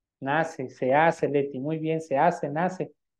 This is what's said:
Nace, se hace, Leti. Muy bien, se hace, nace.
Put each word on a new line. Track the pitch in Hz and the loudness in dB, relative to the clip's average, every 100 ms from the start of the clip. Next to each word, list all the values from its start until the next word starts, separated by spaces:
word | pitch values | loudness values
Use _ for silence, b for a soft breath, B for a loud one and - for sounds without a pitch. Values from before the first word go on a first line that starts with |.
| _ - | _ -10
Nace, | 135 151 160 - 127 | -2 0 -2 -4 -10
se | - 131 | -2 2
hace, | 139 165 156 139 | 4 4 4 0
Leti. | 143 143 131 | 0 -2 -4
Muy | 139 160 | -4 -4
bien, | 156 160 | -2 -4
se | 160 135 | -2 2
hace, | 170 - 147 | 2 2 -4
nace. | 143 180 185 147 _ _ | -2 -2 -4 -10 _ _